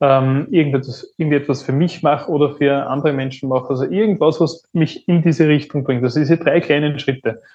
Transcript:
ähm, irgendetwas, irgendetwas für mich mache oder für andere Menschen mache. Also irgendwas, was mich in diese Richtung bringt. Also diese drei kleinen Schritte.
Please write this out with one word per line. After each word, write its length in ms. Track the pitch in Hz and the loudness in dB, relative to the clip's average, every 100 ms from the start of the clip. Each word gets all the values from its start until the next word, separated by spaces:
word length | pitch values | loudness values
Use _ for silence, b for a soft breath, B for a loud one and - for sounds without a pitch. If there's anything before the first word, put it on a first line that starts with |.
ähm, 460 | 139 135 131 139 139 | 2 4 4 0 2
irgendetwas, 640 | 170 147 135 131 117 - - | 2 2 0 -4 -12 -14 -6
irgendetwas 460 | 151 147 143 135 | 0 0 0 -4
für 100 | - | -2
mich 300 | 135 175 - | 0 0 0
mache 280 | 151 147 - | 0 0 0
oder 240 | 147 143 147 | 0 0 2
für 300 | 143 139 - | 0 0 -2
andere 280 | 139 151 | -2 -2
Menschen 340 | 135 135 - 135 | -2 -6 -8 -4
mache. 220 | 127 127 | -2 -2
Also 140 | 131 | -4
irgendwas, 540 | 131 185 214 185 156 - | -2 0 0 2 2 2
was 280 | 160 - _ | -2 -2 _
mich 340 | 170 156 - - | -2 -2 -2 0
in 140 | 170 | 2
diese 260 | 165 156 151 | 2 2 4
Richtung 360 | 147 147 147 | 2 0 -6
bringt. 180 | 127 123 | -2 -2
Also 140 | 123 151 | 0 0
diese 160 | 143 165 | 2 2
drei 240 | 139 170 | 2 0
kleinen 380 | - 147 151 143 | 0 0 0 -4
Schritte. 420 | - 131 117 113 b | -4 -4 -4 -6 b